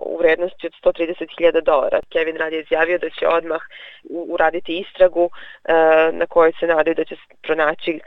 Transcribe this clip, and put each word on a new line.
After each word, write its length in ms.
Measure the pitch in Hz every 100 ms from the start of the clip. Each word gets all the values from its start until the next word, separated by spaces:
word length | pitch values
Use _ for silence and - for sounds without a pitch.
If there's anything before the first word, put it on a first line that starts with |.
u 160 | - 165
vrednosti 480 | 170 165 180 - 165
od 60 | -
sto 140 | 180
trideset 360 | 175 165 175 165 -
hiljada 220 | 165 160
dolara. 400 | 160 147 123 - -
Kevin 280 | 170 160 160
Rudd 160 | 160
je 80 | 160
izjavio 380 | 151 160 165 175
da 120 | 165
će 180 | - 160
odmah 320 | 165 165 160 - - - -
u-, 220 | - 165 170
uraditi 440 | 170 160 165 - 165
istragu, 520 | 196 - 185 170 175 - - -
e, 80 | - 165 160 160 160
na 140 | 170 170
kojoj 260 | 170 165 165
se 60 | 170
nadaju 280 | 160 156
da 100 | 160
će 100 | 160
s-, 200 | - _ _
pronaći 580 | - 160 151 165 - 156